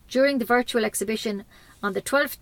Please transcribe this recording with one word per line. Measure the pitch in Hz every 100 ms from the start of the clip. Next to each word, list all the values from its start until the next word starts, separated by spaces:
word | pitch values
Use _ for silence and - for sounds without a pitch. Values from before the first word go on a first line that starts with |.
| -
during | 254 277 277
the | 226
virtual | 240 247 240 220
exhibition | - 208 220 220 202 - - - -
on | 202
the | 196
twelfth | - 277 294 -